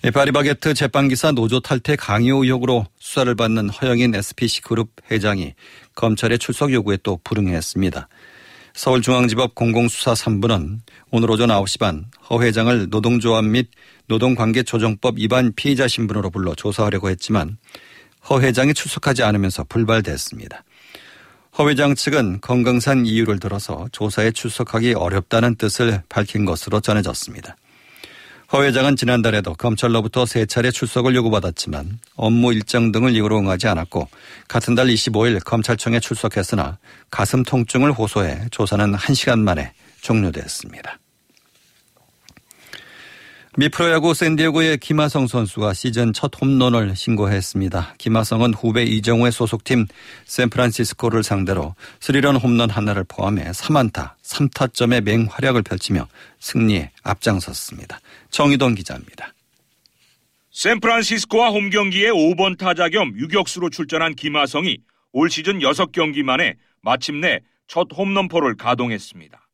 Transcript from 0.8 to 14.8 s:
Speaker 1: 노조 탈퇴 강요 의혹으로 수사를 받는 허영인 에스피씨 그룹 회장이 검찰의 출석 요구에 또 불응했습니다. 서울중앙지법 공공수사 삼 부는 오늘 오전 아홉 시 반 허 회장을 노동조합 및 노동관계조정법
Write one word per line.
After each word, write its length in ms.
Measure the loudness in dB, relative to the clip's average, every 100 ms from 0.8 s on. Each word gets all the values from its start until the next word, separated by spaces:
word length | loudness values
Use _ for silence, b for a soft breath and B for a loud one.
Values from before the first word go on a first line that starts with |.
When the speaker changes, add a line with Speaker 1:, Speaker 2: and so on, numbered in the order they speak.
| 0 2 2 2 2
Speaker 1:
노조 260 | 2 2 0
탈퇴 360 | 0 -2 0
강요 460 | -2 0 2 4 4
의혹으로 460 | 2 2 2 0 0 _
수사를 380 | -6 0 0
받는 340 | 2 0 0 -2
허영인 460 | -2 0 2 2
에스피씨 480 | 0 -6 -4 -4 -4
그룹 260 | -4 -2 -4 -10 _
회장이 420 | -2 0 -2 -6 -12 B B B
검찰의 460 | -2 0 0 0 0
출석 340 | -2 -2 0
요구에 240 | 0 0 -2
또 160 | -2 -6
불응했습니다. 840 | -4 -2 0 -2 -4 -2 -2 -2 -14 B B B B B B
서울중앙지법 800 | -4 0 2 2 2 2 2 -2
공공수사 640 | 0 0 2 0 0 -2
삼 260 | 0 0 0
부는 400 | 2 0 -2 -8 -12 B B
오늘 180 | 0 2
오전 220 | 2 4
아홉 180 | 2 0
시 80 | -2
반 280 | -2 -4 -10 _
허 220 | -4 0
회장을 480 | 2 2 2 2 0
노동조합 560 | -2 2 2 2 2
및 240 | 2 0 -2 b b b -4
노동관계조정법 1120 | 0 2 2 2 0 0 0